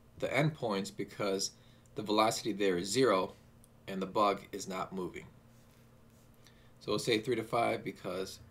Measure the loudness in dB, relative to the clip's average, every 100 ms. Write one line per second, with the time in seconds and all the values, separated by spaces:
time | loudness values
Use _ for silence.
0 | -18 -6 0 2 2 0 -2 -2 -4 -6
1 | -8 -4 -2 0 -2 -8 -20 -20 -14 -8
2 | 0 4 4 2 -2 0 2 2 2 4
3 | 6 4 2 -8 -20 -20 -20 -18 -8 -6
4 | -2 2 4 2 -4 -8 -6 -6 -6 -6
5 | -6 -8 -16 -20 -20 -20 -20 -20 -20 -20
6 | -20 -20 -20 -20 -20 -20 -20 -10 -4 -2
7 | 2 2 2 -2 0 0 2 0 -6 -8
8 | -6 -6 -6 -10 -18